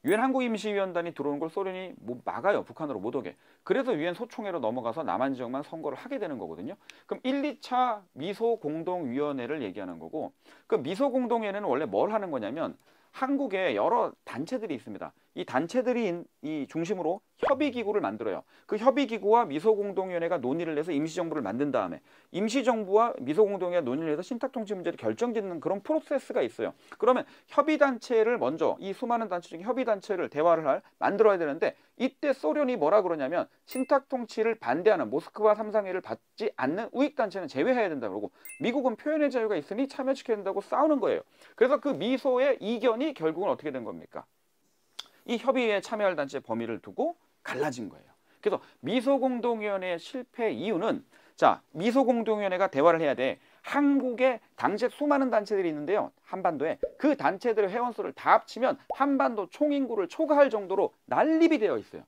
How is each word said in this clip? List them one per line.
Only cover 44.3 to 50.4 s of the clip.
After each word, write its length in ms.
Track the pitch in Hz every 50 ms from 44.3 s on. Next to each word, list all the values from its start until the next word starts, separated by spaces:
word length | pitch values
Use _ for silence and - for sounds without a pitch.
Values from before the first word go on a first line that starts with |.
| _ _ _ _ _ _ _ _ _ _ _ _ _ - - _ _ _ _
이 120 | - 240
협의에 440 | 220 233 262 269 262 240 220 208 196
참여할 340 | 180 - 233 214 208 190 180
단체의 260 | 151 143 135 139 135
범위를 380 | - - 113 117 117 110 113 98
두고 360 | - 104 95 - 254 330 339 _ _ _ _ _ _
갈라진 460 | - - 127 147 151 262 - 110 87
거예요. 160 | - 69 - _ _ _ _ _ _ _
그래서 200 | - 208 190 131 - - _ _
미소공동위원회의 1200 | - 139 208 254 226 277 277 269 269 262 247 233 226 240 233 220 208 208 202 190 185 185 175 165
실패 520 | - - - 254 247 _ _ -